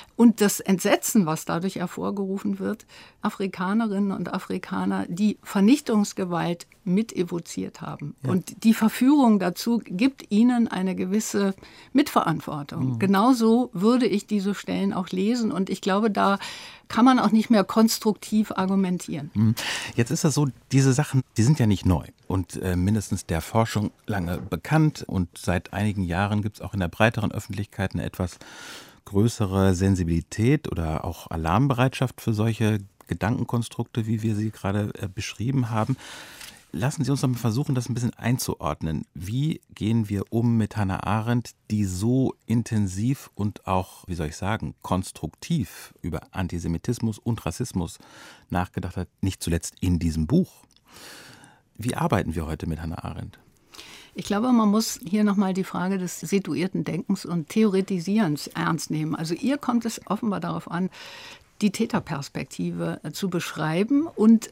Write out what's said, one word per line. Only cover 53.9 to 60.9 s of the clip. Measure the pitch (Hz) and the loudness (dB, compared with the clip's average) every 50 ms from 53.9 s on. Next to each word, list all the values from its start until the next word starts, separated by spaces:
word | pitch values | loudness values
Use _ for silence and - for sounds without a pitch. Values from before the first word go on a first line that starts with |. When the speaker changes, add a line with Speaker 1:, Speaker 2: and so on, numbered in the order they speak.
| - - - - - | -20 -20 -20 -18 -14
Speaker 1:
Ich | 196 - | -10 -4
glaube, | - 202 208 233 254 247 | -2 -2 0 2 2 4
man | 226 220 202 | 4 4 4
muss | 202 220 220 - - - - | 4 2 0 -2 -6 -8 -6
hier | 160 196 214 214 | -2 0 2 2
noch | 208 196 | 2 2
mal | 202 196 190 180 | 2 2 0 0
die | 190 180 | -2 -4
Frage | - - 180 175 185 196 | -4 -4 -4 -2 -2 -2
des | 185 180 170 - - | -4 -4 -6 -8 -8
situierten | 170 160 196 196 - 170 147 143 175 190 - 170 156 | -6 -2 -2 -2 0 -2 -4 -2 -4 -2 -4 -4 -4
Denkens | - 160 175 - - 196 - - | -4 -4 -4 -2 -2 -4 -4 -4
und | - 175 170 147 - | -4 -4 -4 -4 -2
Theoretisierens | - 226 220 208 190 190 190 - 196 175 165 196 202 220 214 151 147 - - | 0 2 2 4 2 0 0 0 -2 -4 -2 0 0 2 2 2 0 -2 -6
ernst | - - 165 160 165 165 151 - - | -8 -6 -4 -2 -2 -2 -2 -4 -4
nehmen. | 156 156 156 160 - | -4 -4 -2 -4 -4
Also | - 165 160 175 | -4 -4 -4 -4
ihr | - - 240 285 | -2 -2 -2 -2
kommt | 285 - - 240 233 - | -2 -2 -2 -2 0 -2
es | 226 - - - | -4 -8 -8 -6
offenbar | - 185 - - 208 190 175 | -6 -4 -2 -2 -2 -4 -4
darauf | 170 170 165 165 - - | -4 -4 -6 -6 -6 -6
an, | 165 175 185 180 | -4 -4 -4 -4